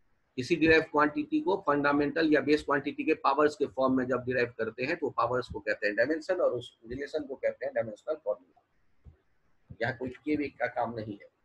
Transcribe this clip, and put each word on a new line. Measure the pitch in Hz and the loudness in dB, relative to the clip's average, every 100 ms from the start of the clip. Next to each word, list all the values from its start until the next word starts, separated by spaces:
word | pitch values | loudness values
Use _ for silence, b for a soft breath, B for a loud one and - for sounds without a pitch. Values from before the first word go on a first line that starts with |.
| _ _ _ - | _ _ _ -8
किसी | 123 170 | -2 2
derived | 160 160 151 | 6 6 4
quantity | 147 147 147 147 156 | 2 2 0 -2 -2
को | 151 - - | 0 0 0
fundamental | 143 143 143 143 165 160 | 2 2 2 0 0 4
या | 147 | 4
base | 131 151 | 4 2
quantity | - 139 143 135 | 2 -2 -2 -4
के | 147 | -2
powers | 156 135 139 151 147 | 0 2 4 2 2
के | 135 | -4
form | - 131 131 | 0 2 2
में | 123 | 0
जब | 127 | -2
derive | 120 127 120 - | -2 0 -2 -2
करते | 113 110 | -6 -4
हैं | 131 175 | -4 -4
तो | 127 | -4
powers | - 117 127 - | 0 0 0 -4
को | 110 | -6
कहते | 107 104 104 | -4 -2 -2
हैं | 104 | 0
dimension | 127 156 - 180 | 0 0 -2 0
और | 139 | 0
उस | 123 117 - 113 | 0 -6 -16 -12
relation | 131 143 156 135 | -10 -6 -6 -8
को | |
कहते | 131 110 - | -6 -4 -4
हैं | 135 | -4
dimensional | 123 113 104 - 156 | -4 -4 -6 -8 -6
फॉर्मूला। | - - _ _ _ _ _ _ - - _ _ _ _ - - | -6 -6 _ _ _ _ _ _ -20 -20 _ _ _ _ -20 -6
यहाँ | 113 - | -6 -4
कोई | 127 | -8
के | - 151 147 | -8 -4 -2
भी | 139 | -2
का | - 120 | -4 -4
काम | 123 117 | -2 -4
नहीं | 117 110 | -4 -8
है | 101 - _ | -10 -16 _